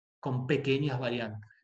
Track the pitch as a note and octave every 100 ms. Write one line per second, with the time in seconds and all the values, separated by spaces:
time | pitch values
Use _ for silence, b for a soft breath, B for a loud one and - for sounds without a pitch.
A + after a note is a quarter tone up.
0 | _ _ C#3+ B2+ B2+ C#3 C#3 C3+ D3 B2+
1 | B2 A#2+ A2+ G#2+ b b